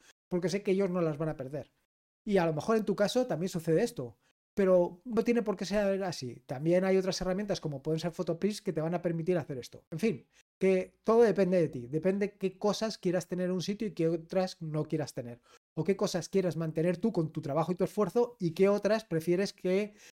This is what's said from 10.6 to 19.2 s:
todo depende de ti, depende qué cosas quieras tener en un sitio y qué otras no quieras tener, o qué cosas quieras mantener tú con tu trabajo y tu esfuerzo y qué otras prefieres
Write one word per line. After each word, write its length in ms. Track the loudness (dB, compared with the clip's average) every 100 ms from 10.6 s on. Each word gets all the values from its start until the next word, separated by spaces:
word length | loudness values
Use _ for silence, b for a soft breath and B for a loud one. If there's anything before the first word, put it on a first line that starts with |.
| 2 2 0 _ 2
todo 180 | 6
depende 380 | 6 6 4 4
de 80 | 2
ti, 180 | -2 -6
depende 500 | -2 0 0 -2 -2
qué 200 | -6 -2
cosas 380 | -2 0 -4 -4
quieras 320 | -2 -2 -2
tener 180 | -4 -2
en 60 |
un 100 | -2
sitio 240 | -4 -4 -4
y 60 |
qué 160 | 0 0
otras 480 | 0 -2 -2 -2 -4
no 240 | -6 -4 -2
quieras 280 | -2 -4
tener, 280 | -8 -10 -12 b b _ -4
o 100 | -2
qué 120 | 0
cosas 340 | 0 -2 -2
quieras 260 | 0 0 -2
mantener 400 | -4 0 0 0
tú 160 | 0
con 180 | 0 -2
tu 120 | -4
trabajo 280 | -4 -2 -2
y 60 | 0
tu 80 | -2
esfuerzo 520 | 0 0 0 0 -2
y 120 | -4
qué 160 | 2 4
otras 360 | 4 2 0 0
prefieres 480 | -4